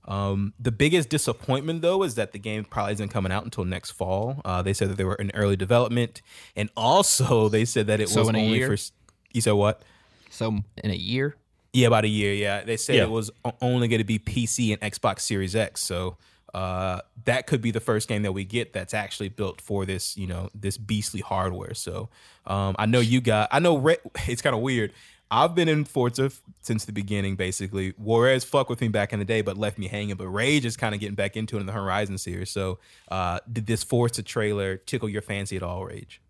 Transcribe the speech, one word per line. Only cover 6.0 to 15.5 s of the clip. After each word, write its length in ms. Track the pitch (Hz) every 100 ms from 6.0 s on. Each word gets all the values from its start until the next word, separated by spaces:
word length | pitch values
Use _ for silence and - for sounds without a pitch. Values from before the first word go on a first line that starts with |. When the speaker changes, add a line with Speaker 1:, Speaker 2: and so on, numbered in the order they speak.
| 117 - _ - - -
Speaker 1:
and 140 | 104 -
also 720 | 113 175 196 - 127 120 107
they 140 | 107 117
said 200 | 120 104
that 120 | 107
it 80 | 104
Speaker 2:
So 120 | 107
Speaker 1:
was 100 | 110
Speaker 2:
in 40 | 110
a 20 |
Speaker 1:
only 200 | 110 110
Speaker 2:
year? 80 | 127
Speaker 1:
for 40 |
s-, 200 | 101 - _ _ _ _
you 80 | 117
said 100 | 110
what? 300 | 104 101 - - _ _ _ _
Speaker 2:
So 280 | - 113 104 101 -
in 80 | 107
a 40 |
year? 420 | 90 92 123 143 - _ _ _
Speaker 1:
Yeah, 140 | 127 117
about 160 | 110
a 40 | 107
year. 240 | 107 101
Yeah, 300 | 101 101 101
they 140 | 107 113
said 180 | - 120
Speaker 3:
Yeah. 60 |
Speaker 1:
it 60 | 113
was 200 | 113 107 _
o-, 80 | - -
only 280 | 123 123 120
gonna 140 | 113
be 140 | 104 110
P 280 | - 123 117
C 260 | - 113
and 80 | 107
Xbox 400 | 107 - 113 95
Series 340 | - 101 95